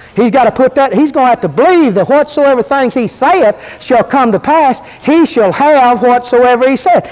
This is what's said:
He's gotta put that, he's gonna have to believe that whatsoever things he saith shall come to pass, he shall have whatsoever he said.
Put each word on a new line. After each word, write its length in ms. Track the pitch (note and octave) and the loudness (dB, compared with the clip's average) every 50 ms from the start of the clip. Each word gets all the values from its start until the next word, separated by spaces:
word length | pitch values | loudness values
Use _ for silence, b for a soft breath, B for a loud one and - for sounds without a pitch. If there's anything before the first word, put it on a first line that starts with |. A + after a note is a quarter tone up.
| B B B | B B B
He's 160 | - B3 A#3 | -2 -2 0
gotta 200 | F#3+ C4+ A#3+ A3 | 2 2 0 0
put 220 | - - C4 B3+ - | 0 0 0 0 0
that, 160 | C#4+ C4+ C4 | 0 -2 0
he's 200 | G3 G#3 D4+ D4 | 0 0 -2 0
gonna 180 | B3+ D4+ B3+ B3 | 0 0 0 0
have 120 | A#3 - | 0 0
to 60 | - | -4
believe 460 | E3 C3+ F3 C4+ F4+ F4+ E4+ D#4 B3 F#3 | -4 -2 0 2 2 2 2 2 2 0
that 160 | G3+ F3 - | 0 0 0
whatsoever 540 | C4+ D4 D4 D4 - D4 C#4+ C#4 C4+ B3 A3 | 0 0 0 -2 -2 -2 0 0 0 0 -2
things 320 | - - C#4 C4 A#3 - | -2 -2 -2 -2 -2 -2
he 120 | C4 A3+ | -4 -4
saith 480 | F#3 - - B3+ D4 F4+ F#4 C4 G#3 - B B B B B | -6 -4 -2 0 0 2 2 0 0 -2 B B B B B
shall 240 | B - B3+ A#3 - | B -2 0 0 0
come 280 | - - C4+ B3+ A#3 | 0 0 0 0 0
to 80 | G3 E3+ | -2 -2
pass, 420 | - C4+ D4+ D#4+ D4+ C4+ B3 - - B B B B | -2 0 0 2 2 0 -2 -4 -8 B B B B
he 220 | B3+ D4+ E4 D#4+ | 0 2 2 2
shall 260 | - - A#3 G#3+ F#3 E3 | 0 0 0 0 0 0
have 480 | - C#4 D4+ D4+ C#4 B3 A#3+ B3 G#3 | 0 0 2 2 2 2 2 0 0
whatsoever 680 | A3 B3 B3 B3 A#3+ - B3+ A#3+ B3 B3 B3 A#3 B3+ | 0 0 0 0 -2 0 0 2 2 2 2 2 0
he 100 | C4 C4+ | 0 0
said. 300 | B3 - F#4 F4 A3 - B | 0 0 0 0 0 -2 B